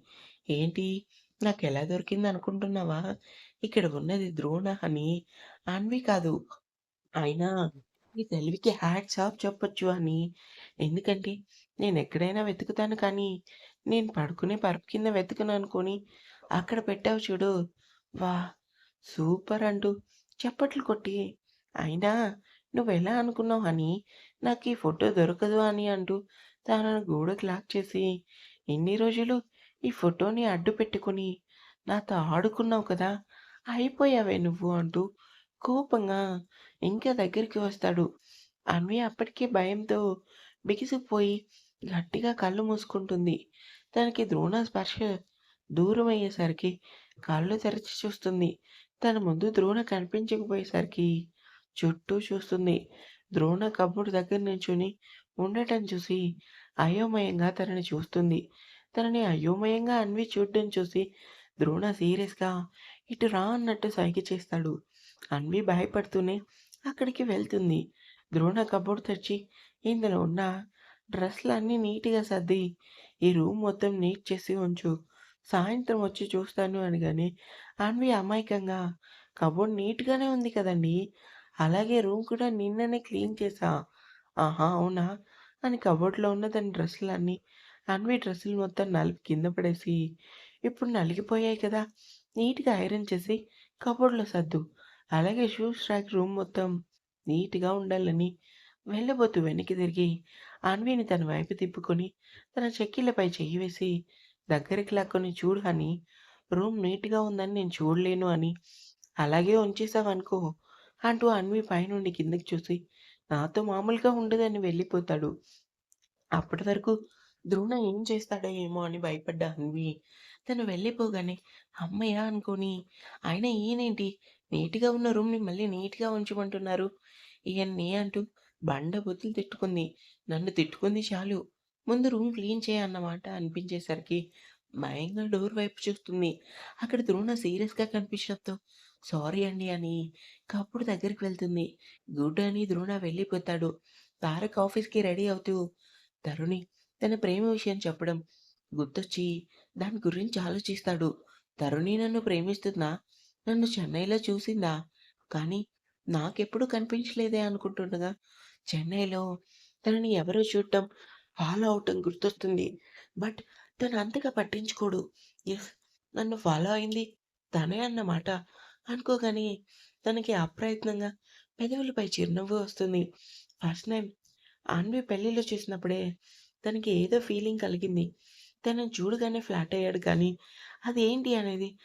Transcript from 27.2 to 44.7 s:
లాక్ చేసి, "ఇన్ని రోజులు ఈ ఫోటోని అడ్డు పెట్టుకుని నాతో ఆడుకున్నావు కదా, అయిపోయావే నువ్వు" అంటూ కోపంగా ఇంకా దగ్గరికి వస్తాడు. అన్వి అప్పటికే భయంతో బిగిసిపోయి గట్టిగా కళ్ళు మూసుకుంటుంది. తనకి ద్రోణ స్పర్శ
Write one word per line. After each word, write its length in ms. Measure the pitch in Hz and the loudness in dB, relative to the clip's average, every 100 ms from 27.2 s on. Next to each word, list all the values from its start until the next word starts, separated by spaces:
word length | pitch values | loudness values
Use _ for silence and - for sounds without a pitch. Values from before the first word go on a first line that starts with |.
| 160 202 190 | 0 0 -2
లాక్ 220 | 185 - | -4 -2
చేసి, 360 | 196 196 185 190 180 - - - - - | -4 -2 0 0 0 -6 -20 -20 -14 -2
"ఇన్ని 260 | 147 175 208 | 0 2 4
రోజులు 400 | 226 233 233 247 - _ - _ | 2 2 2 0 -2 _ -20 _
ఈ 80 | 254 | -6
ఫోటోని 540 | - 175 170 196 226 233 | 2 2 2 0 2 2
అడ్డు 260 | 180 180 | 2 0
పెట్టుకుని 560 | 214 220 202 202 196 190 180 _ _ - _ - | 0 0 -2 -2 -2 -2 -6 _ _ -20 _ -4
నాతో 300 | 208 208 185 160 | -2 0 0 2
ఆడుకున్నావు 560 | 160 220 214 226 226 | 2 2 2 0 2
కదా, 260 | 208 180 185 202 - - - - - | 0 0 0 -2 -8 -20 -20 -18 -6
అయిపోయావే 680 | 240 254 262 277 254 202 190 | -2 -2 4 4 6 4 4
నువ్వు" 320 | 170 170 175 | 2 2 0
అంటూ 300 | 175 165 170 190 - - - _ _ | 2 2 0 -2 -6 -20 -20 _ _
కోపంగా 600 | - 254 277 233 196 196 196 180 175 - - - | 0 0 2 2 2 0 0 -4 -8 -20 -20 -4
ఇంకా 280 | 180 214 262 | -2 0 0
దగ్గరికి 460 | 247 185 196 220 220 | 2 2 2 0 0
వస్తాడు. 480 | 202 202 185 175 175 - _ - - _ - | -2 0 0 2 2 0 _ -20 -20 _ -6
అన్వి 320 | 170 180 220 | -4 -2 -2
అప్పటికే 440 | 233 226 226 - 247 | -4 -4 -8 -4 -4
భయంతో 480 | 202 185 208 220 208 208 185 _ - - _ | -2 -2 -4 -2 -2 -2 -4 _ -20 -20 _
బిగిసిపోయి 680 | 185 208 262 262 254 214 202 208 - - _ - | -4 -4 -2 -6 -2 0 2 0 -6 -20 _ -16
గట్టిగా 480 | - 175 170 220 233 | -6 -4 -4 -2 -2
కళ్ళు 300 | 233 185 196 | 0 -2 0
మూసుకుంటుంది. 760 | 220 214 - 196 190 180 175 - - _ - - _ | -2 -2 -2 -6 -2 0 0 0 -6 _ -20 -20 _
తనకి 320 | 233 240 233 | 0 0 0
ద్రోణ 320 | 220 156 165 220 | 0 2 2 0
స్పర్శ 320 | 226 | 0